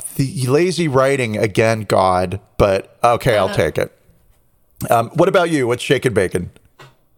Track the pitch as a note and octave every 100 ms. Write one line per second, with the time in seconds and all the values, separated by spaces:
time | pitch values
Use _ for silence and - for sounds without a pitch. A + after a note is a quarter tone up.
0 | - - C3+ E3 B2 C#3+ F3+ D#3+ E3 C3
1 | C3 C#3 A#2+ G#2+ G#2+ F#2 A2 A2+ G#2 G#2
2 | F#2+ F#2 F#2 F#2+ _ - G#2+ F#2+ - _
3 | A#2+ A#2 - G#2+ F#2+ - D#2+ - - _
4 | _ _ _ _ _ _ _ - - A#2
5 | A2+ - F3 F#3+ E3+ D#3 A#2+ B2 - C3
6 | C3 G#2 F#2 F#2 F2 - _ _ - _
7 | _